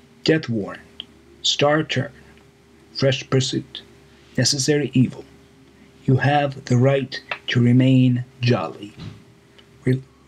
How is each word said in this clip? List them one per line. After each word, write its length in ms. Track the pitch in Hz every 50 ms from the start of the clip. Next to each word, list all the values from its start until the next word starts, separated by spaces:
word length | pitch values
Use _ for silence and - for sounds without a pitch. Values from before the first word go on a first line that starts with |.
| _ _ _ _ _
Death 240 | - 160 160 156 -
Warrant, 560 | 117 110 95 87 90 - - - - - - - - - _ - - -
Star 420 | - - - - 147 147 147 156 156
Turn, 300 | 156 - 131 120 - - - - - - - - _ _ _ _ _ _ - - _ -
Fresh 360 | - - 135 131 - - -
Pursuit, 520 | - 131 131 - - - - - - - - - - - - - - _ - - - -
Necessary 520 | 120 - - 139 - - 151 147 147 127 -
Evil, 320 | 139 127 98 - - - - - - - _ _ _ - - _ _ - - _ - -
You 100 | - 135
Have 480 | 120 - 135 143 147 143 139 135 - -
the 120 | - 127 120
Right 440 | 123 135 139 139 135 131 - - - - - - - -
to 140 | - 123
Remain 600 | 120 120 120 127 127 131 131 131 127 127 123 123 123 - - -
Jolly, 540 | 123 120 123 - - 73 - - 101 - - - - - - - - _ _ _ _ _ _ - - _ _ _ -
Re-, 180 | 131 127 127 - - _ _ _